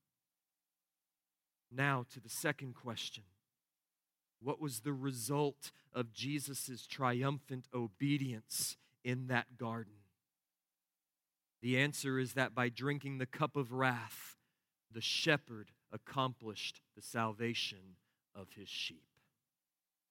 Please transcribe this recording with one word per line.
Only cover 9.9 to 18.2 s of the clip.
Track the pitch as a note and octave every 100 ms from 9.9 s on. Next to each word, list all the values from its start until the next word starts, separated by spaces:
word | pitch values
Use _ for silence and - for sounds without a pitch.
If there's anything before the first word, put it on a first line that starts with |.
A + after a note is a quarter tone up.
| G#2 _ _ _ _ _ _ _ _ _ _ _ _ _ _ _ -
The | A#2+ B2+
answer | C#3+ - C#3 C3
is | B2+ C3+
that | B2+ A#2+
by | B2
drinking | A2+ C#3 C#3+ C#3 C3+
the | B2+
cup | - D3 C#3+
of | A#2+
wrath, | B2+ C3 A#2+ G#2+ - - - _ _ _ _ _
the | A2
shepherd | - - E3 D3 - A2 G2+ _ -
accomplished | G#2+ - C#3 C3 A#2+ A2 G2 - - _ -
the |
salvation | - A#2+ A2+ G#2 A#2 A2+ - G2+ F#2+ F#2 _ _